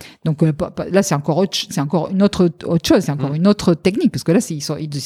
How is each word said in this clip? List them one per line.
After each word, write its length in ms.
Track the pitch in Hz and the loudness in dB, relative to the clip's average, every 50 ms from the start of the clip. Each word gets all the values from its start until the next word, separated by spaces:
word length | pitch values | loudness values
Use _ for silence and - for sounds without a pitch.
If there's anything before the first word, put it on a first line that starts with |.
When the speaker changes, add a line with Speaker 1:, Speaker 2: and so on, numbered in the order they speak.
| - - - _ - | -16 -20 -14 _ -4
Speaker 1:
Donc, 160 | 160 151 - | -2 0 2
euh, 100 | 165 156 | 2 0
pa-, 200 | 147 151 - - | 0 -2 -4 -6
pa-, 180 | - 175 - - | -6 -8 -4 0
là, 140 | 180 196 185 | 0 0 2
c'est 100 | - 156 | 0 -2
encore 240 | 143 147 175 147 | -2 0 0 0
autre 180 | 170 196 190 - | 0 0 0 -2
ch-, 120 | - - - | -6 -8 -4
c'est 100 | - 180 | -4 -4
encore 300 | - 147 190 160 160 - | -2 0 0 -2 -2 0
une 140 | 190 185 202 | 0 2 2
autre, 260 | 196 - - 180 170 - - - | 2 2 2 0 0 0 -4 -4
autre 220 | - 170 160 - | -2 -2 0 2
chose, 160 | - 320 208 165 | 4 2 4 2
c'est 80 | 151 | 0
encore 180 | 143 143 131 139 | -4 -2 -2 -2
Speaker 2:
Mhm. 60 | 147 | -2
Speaker 1:
une 120 | 160 180 | 2 2
autre 280 | 202 202 - - 180 170 | 2 2 2 2 0 2
technique 360 | 160 - 185 208 294 339 196 | 2 0 -2 0 2 0 0
parce 120 | - 135 - | 0 -2 0
que 80 | 165 | 0
là, 100 | 170 247 | 0 0
c'est, 140 | - - 165 | 0 -2 -6
ils 60 | 143 | -8
sont, 160 | - - 147 | -8 -8 -8
ils, 120 | 160 156 147 143 139 - | -8 -8 -8 -8 -8 -8